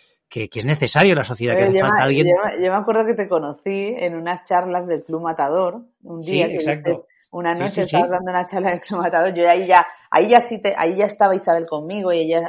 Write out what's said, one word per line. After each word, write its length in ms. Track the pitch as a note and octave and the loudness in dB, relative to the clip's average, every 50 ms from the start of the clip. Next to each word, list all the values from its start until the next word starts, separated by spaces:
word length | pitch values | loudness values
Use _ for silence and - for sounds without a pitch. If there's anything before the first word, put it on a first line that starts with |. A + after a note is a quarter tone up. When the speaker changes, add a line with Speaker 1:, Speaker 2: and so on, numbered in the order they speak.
| _ _ _ _ _ | _ _ _ _ _
Speaker 1:
que, 220 | _ - A#2 A2 - | _ -10 -10 -10 -8
que 100 | - A2+ | -8 -6
es 40 | G#2+ | -2
necesario 480 | C3+ D3+ - C#3 - - D3+ F3+ G3 | -2 0 0 0 0 2 4 4 4
en 60 | F3 D3 | 4 2
la 60 | A#2 | 0
sociedad, 300 | - B2 G#2 A#2+ A#2+ A2 | -4 -6 -4 -2 0 2
que 100 | - F#3+ | 2 2
Speaker 2:
Eh, 20 | G3 | 2
Speaker 1:
hace 100 | F#3+ F#3+ | 2 2
Speaker 2:
yo 60 | F#3+ | 2
Speaker 1:
falta 140 | - G#3+ G#3+ | 2 2 2
Speaker 2:
me, 60 | C3 | 2
Speaker 1:
alguien". 200 | C3+ C#3 C#3+ E3+ | 2 4 2 4
Speaker 2:
yo 80 | F3 F3 F#3 G#3 G3 - D#3+ | 4 4 2 2 -2 -2 -2
me, 60 | F#3 | -2
yo 60 | F#3 | 0
me 60 | F#3 G#3 | 0 0
acuerdo 260 | G3 A3+ G#3+ A3+ A3 | 0 0 0 0 0
que 100 | A3 A3+ | 0 -2
te 140 | G3 G3 G3 | -2 -2 -2
conocí 640 | F3+ D#3+ D3+ C#3+ C#3+ - - G3 G3 G3 G3 G#3 - E3 | -2 -2 -2 -4 -10 -8 -8 -6 -4 -4 -4 -6 -6 -4
en 160 | F3 F3 E3+ | -4 -6 -6
unas 280 | E3 E3 E3+ F3+ F3+ - | -6 -6 -6 -8 -8 -4
charlas 420 | - F#3+ F3+ F3+ F#3 F3+ F3+ F3+ | -2 0 0 0 0 -4 -4 -4
del 160 | F3+ E3 D3 - | -4 -4 -6 -6
Club 160 | - D#3+ E3 | -6 -8 -6
Matador, 600 | E3+ E3 D#3+ D#3+ C#3+ C#3 D#3 F#3 F#3 F3 F#3+ A#3+ - _ _ _ | -4 -4 -2 -2 -2 0 0 0 -2 -2 -4 -8 -16 _ _ _
un 200 | - - E3+ E3 | -18 -16 -14 -12
Speaker 1:
Sí, 80 | D#3+ - | -6 -4
Speaker 2:
día 140 | - - E3+ D#3+ | -2 0 0 -2
que 60 | - | -2
Speaker 1:
exacto. 360 | F3 D#3 D3+ D3+ D3+ D3+ E3+ | -4 -4 -4 -4 -4 -2 -4
Speaker 2:
dices, 140 | E3+ - - _ _ _ _ _ | -4 -4 -6 _ _ _ _ _
una 220 | - F3 F3 E3+ E3+ | -10 -6 -4 -4 -2
Speaker 1:
Sí, 80 | E3+ | -2
Speaker 2:
noche 120 | F3+ G3+ F#3+ | -4 -4 -2
Speaker 1:
sí, 60 | G3+ | -2
Speaker 2:
estabas 260 | F#3 F3 - F3+ F3 F3 | -4 0 2 0 0 0
Speaker 1:
sí. 40 | F3+ | -2
Speaker 2:
dando 180 | F#3 F#3 F#3 | -4 -4 -2
una 120 | F3+ F3+ F3+ | -4 -4 -4
charla 240 | F3+ G3 F#3+ F#3+ F#3+ | -4 -4 -4 -2 -2
del 100 | F3 F3 | -4 -4
Club 200 | - - G3+ F3 | -6 -8 -6 -4
Matador, 300 | F3+ F3 E3+ E3 E3+ F#3+ F3+ | -2 0 0 2 0 0 0
yo 140 | E3+ E3+ F3 | 2 4 4
ahí 160 | F3 F3+ F#3+ | 4 4 4
ya, 220 | F3+ F#3 F3 E3 - - - - - | 6 6 6 6 4 -4 -18 -8 0
ahí 180 | - D#3 F3+ G#3+ | 2 2 4 6
ya 120 | A#3+ A#3+ | 6 6
sí 200 | A#3 - A#3 G#3 | 4 4 -6 -4
te, 140 | - G3+ F#3+ | -2 -2 -2
ahí 200 | - E3 E3+ F#3+ | 0 -2 -2 0
ya 80 | F#3+ G3+ | 0 -2
estaba 280 | G3+ G#3 - G#3 G3 F#3+ | -2 2 2 2 2 2
Isabel 280 | F3+ - F#3+ E3 E3+ E3 - | 0 0 0 0 0 0 -4
conmigo 420 | D#3 D3 D3+ E3 G3 G#3 F#3+ F#3 | -8 -8 -8 -8 -8 -4 -2 -2
y 140 | F3 E3 D#3+ D#3+ | 0 0 0 0
ya 120 | E3 E3+ E3+ | 0 0 -2